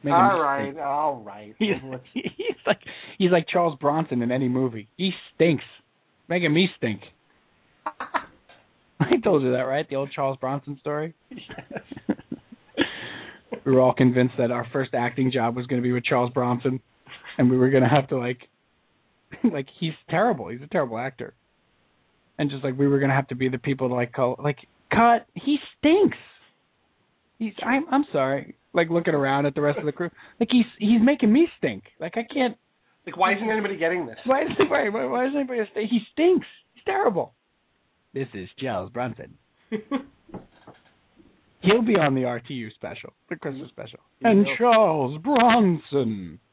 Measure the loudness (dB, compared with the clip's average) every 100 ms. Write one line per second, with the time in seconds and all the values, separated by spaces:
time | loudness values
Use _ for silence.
0 | 2 4 4 2 0 -2 -6 -8 -4 -2
1 | -2 -4 -12 -18 -18 -6 -2 -2 -6 -14
2 | -12 -10 -10 -8 -8 -6 -4 -4 -4 -18
3 | -20 -2 2 2 2 0 0 0 -2 0
4 | -2 -2 -2 -2 0 0 -2 -4 -16 -6
5 | -6 -6 -16 _ 2 2 -4 -20 _ _
6 | _ _ _ -2 2 2 2 0 -6 -6
7 | -12 _ _ _ _ _ _ _ -16 -14
8 | -8 -8 -8 _ _ -20 _ _ _ _
9 | 0 2 4 2 2 0 0 -4 -4 -6
10 | -6 -4 -4 -4 -6 -6 -8 -10 -6 -6
11 | -6 -12 _ -18 -16 -18 -14 -16 -14 -14
12 | -6 -6 -6 -16 _ -20 _ -4 -4 -4
13 | -14 -14 -18 -20 _ -8 2 4 4 6
14 | 4 4 2 0 -2 -2 -4 -6 -4 -2
15 | -4 -2 -2 0 -2 -4 -4 -2 0 -2
16 | 0 0 0 -2 -2 0 -2 -4 _ _
17 | -20 -20 -16 0 2 4 4 4 6 4
18 | 2 -4 -4 -8 -14 _ _ _ _ _
19 | _ _ _ -4 -2 -2 -10 -6 -6 -6
20 | -4 0 0 -2 -6 -12 -6 -4 -2 -4
21 | -8 -10 -16 _ _ _ _ _ _ _
22 | _ _ _ -4 -4 -2 -6 0 2 4
23 | 4 2 0 -2 -2 -2 -4 -2 -2 -2
24 | -4 0 -2 0 -4 -4 -12 _ _ 4
25 | 4 4 0 -8 -2 -2 -4 _ 2 4
26 | 4 0 -18 _ _ _ _ _ _ _
27 | _ _ _ _ -8 -6 -2 -2 2 -2
28 | 0 0 0 -2 -6 -20 _ -2 0 0
29 | 0 0 2 0 0 0 -2 0 -4 -6
30 | -8 _ -20 _ 2 2 2 -2 2 4
31 | 4 4 4 4 2 0 -6 -6 _ _
32 | -8 -8 -6 -2 -2 -4 _ _ _ _
33 | -16 -2 0 0 -2 -2 -4 -2 -2 -2
34 | -6 -8 0 0 0 0 0 2 0 -2
35 | -4 -2 -2 -2 -4 -4 -4 -4 -2 -2
36 | -2 0 4 4 0 -20 _ -12 -6 -2
37 | 0 -2 -6 _ _ _ _ _ _ _
38 | _ -8 -8 -8 -14 -10 -6 -6 -6 -6
39 | -8 -8 -18 -20 _ _ _ -10 -6 -8
40 | -8 _ _ -18 -18 _ -20 _ _ _
41 | _ _ _ _ _ _ 2 4 4 2
42 | 2 2 -2 -6 -8 -10 -10 -12 -14 -14
43 | -18 _ _ -10 -10 -10 -14 -16 -16 -18
44 | _ _ 4 4 4 2 4 6 6 2
45 | -2 -4 0 4 6 6 4 2 -2 -2
46 | 0 -4 -10 -16 _